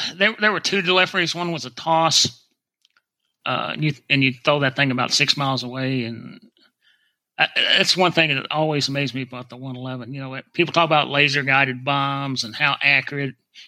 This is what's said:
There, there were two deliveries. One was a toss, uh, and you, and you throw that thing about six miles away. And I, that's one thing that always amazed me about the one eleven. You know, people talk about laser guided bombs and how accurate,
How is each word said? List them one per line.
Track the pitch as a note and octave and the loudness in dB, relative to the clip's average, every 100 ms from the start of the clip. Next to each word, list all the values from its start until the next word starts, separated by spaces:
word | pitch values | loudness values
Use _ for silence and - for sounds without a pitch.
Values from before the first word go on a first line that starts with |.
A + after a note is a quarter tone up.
| - E3 | -4 0
There, | G#3 A3+ | -2 2
there | G#3 | 0
were | F#3 | 2
two | - G3 | 0 0
deliveries. | F3 F#3 F#3 F#3+ E3 | 2 2 2 2 -2
One | E3+ F3 | -2 -4
was | E3 B2+ | -4 -8
a | |
toss, | A#2 - D#3+ E3 - - - _ _ _ _ _ _ _ _ _ _ - | -8 0 2 4 4 2 -2 _ _ _ _ _ _ _ _ _ _ -4
uh, | B2+ - | -2 -4
and | - | -2
you, | D3+ C#3+ - | -2 -2 -2
and | C#3 | 2
you | C3 B2+ - | 2 0 0
throw | D3 | 2
that | C#3 C3 | 2 0
thing | C#3 | 0
about | B2+ B2+ | 0 0
six | - D3 - | 0 0 0
miles | C#3 C3 | -2 -2
away. | B2 B2+ C3 C3 | -4 -6 -2 -2
And | A#2 A2+ - - - _ _ _ _ _ _ _ _ - | -4 -8 -14 -18 -20 _ _ _ _ _ _ _ _ -2
I, | D3 - | 0 0
that's | A#2 E3+ F#3+ F3 | 2 2 2 2
one | F#3 | 2
thing | E3 D#3+ C#3 | 4 2 0
that | - | -2
always | D3+ D#3 D3 C3 | -2 0 0 -2
amazed | C#3 C#3 C3+ | -2 -4 -6
me | |
about | B2+ B2+ B2+ | -8 -12 -14
the | B2 | -14
one | C3 B2+ | -12 -10
eleven. | B2+ B2+ A#2 | -8 -8 -10
You | C#3 | -10
know, | C3+ C3 - | -10 -12 -6
people | - E3+ | -2 0
talk | E3 E3 | 2 4
about | D3+ C#3 | 4 4
laser | C#3+ C#3+ C#3+ | 2 2 2
guided | C3+ C3+ C3+ B2+ | 2 4 2 0
bombs | B2+ C#3 C#3 C#3 C#3 B2+ | -2 0 0 -2 -4 -6
and | A#2 | -6
how | G#2+ D3 - | -2 -2 2
accurate, | C#3 C#3 B2+ C#3+ C#3 C3 _ - | 2 2 0 -4 -6 -8 _ -20